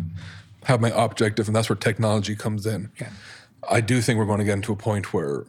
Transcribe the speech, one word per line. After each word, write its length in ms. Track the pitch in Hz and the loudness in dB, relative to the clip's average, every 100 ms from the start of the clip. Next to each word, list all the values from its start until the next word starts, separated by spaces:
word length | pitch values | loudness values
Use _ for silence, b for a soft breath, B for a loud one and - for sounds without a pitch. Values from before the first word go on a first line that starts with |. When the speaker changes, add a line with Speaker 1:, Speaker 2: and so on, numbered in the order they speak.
| - - B B B B - | -4 -10 B B B B 0
Speaker 1:
have 140 | 123 | 2
my 120 | 117 | 2
objective, 540 | - 113 - 110 104 107 | 2 2 2 2 2 0
and 80 | 110 | 2
that's 120 | 110 | 2
where 60 | 104 | 0
technology 600 | 120 107 110 107 98 104 | 0 2 2 2 0 -4
comes 300 | 113 107 104 | -4 -4 -4
in. 240 | 101 113 - | -4 -6 -10
Speaker 2:
Yeah. 80 | B B B B B B - | B B B B B B 0
Speaker 1:
I 120 | 104 | 2
do 200 | 110 127 | 4 2
think 160 | 110 110 | 2 2
we're 60 | 104 | 2
gonna 180 | 101 | 2
get 80 | 104 | 2
into 180 | 101 101 | 0 0
a 40 | 104 | -2
point 360 | 113 104 90 | 0 -2 0
where 320 | 98 73 67 | -2 -2 -4